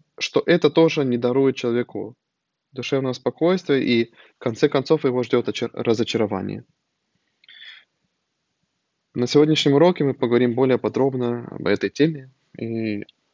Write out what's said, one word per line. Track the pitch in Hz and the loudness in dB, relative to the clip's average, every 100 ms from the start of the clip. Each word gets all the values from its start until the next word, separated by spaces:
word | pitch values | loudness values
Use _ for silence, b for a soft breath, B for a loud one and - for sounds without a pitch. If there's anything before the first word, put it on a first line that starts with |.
| _ - | _ -10
что | - - | -4 -2
это | - 175 151 | 2 2 4
тоже | 165 165 160 | 4 2 2
не | 135 120 | 0 0
дарует | 120 131 135 - | 0 2 0 0
человеку | 123 120 117 101 101 123 _ _ _ _ _ | -2 -2 -4 -8 -12 -14 _ _ _ _ _
душевного | 135 120 139 131 | -12 -4 -2 -2
спокойствия, | 123 - - 165 185 - 139 | -4 -6 0 0 0 0 0
и | - 117 113 b b _ | 2 2 0 b b _
в | |
конце | 127 113 147 | -6 0 0
концов | 139 131 160 | 0 0 0
его | 139 127 | 2 -2
ждёт | 120 123 113 | 0 0 0
очар-, | 107 117 | -4 -8
разочарование. | - - 117 151 139 107 98 98 104 - _ _ _ _ _ _ _ B B B B _ _ _ _ _ _ _ _ _ _ _ _ _ | -4 -2 0 0 0 -2 -2 -6 -10 -14 _ _ _ _ _ _ _ B B B B _ _ _ _ _ _ _ _ _ _ _ _ _
На | - 123 | -4 0
сегодняшнем | 147 151 151 151 | 4 4 2 2
уроке | 143 170 180 | 4 4 2
мы | 143 | -2
поговорим | 123 123 120 123 | -2 0 2 2
более | 120 131 123 | 2 2 2
подробно | 110 107 135 131 120 120 117 | 0 -2 -2 -2 -4 -6 -10
об | - - | -6 -2
этой | 101 - | 0 -2
теме | - 151 151 131 _ _ - | 0 0 0 -12 _ _ -10
и | 113 113 110 104 - _ _ | -6 -4 -4 -6 -8 _ _